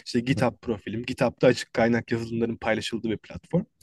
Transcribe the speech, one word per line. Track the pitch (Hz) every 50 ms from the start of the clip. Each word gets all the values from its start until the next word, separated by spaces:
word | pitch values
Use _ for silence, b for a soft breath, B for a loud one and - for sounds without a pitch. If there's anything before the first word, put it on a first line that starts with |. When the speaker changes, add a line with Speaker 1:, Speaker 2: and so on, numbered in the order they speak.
| B
Speaker 1:
İşte | - - -
Speaker 2:
Hı | 120
hı. |
Speaker 1:
GitHub | 127 135 107 131 117 110 -
profilim. | - 123 113 98 - - - - 120
GitHub'da | - 127 - 131 117 - - -
açık | 131 120 - - - -
kaynak | 123 113 117 120 117 - -
yazılımların | 123 117 117 113 113 113 113 113 113
paylaşıldığı | 117 - 117 110 110 107 - - 107 - 113
bir | 104 -
platform. | - - - 90 - - - 175 220 - _ _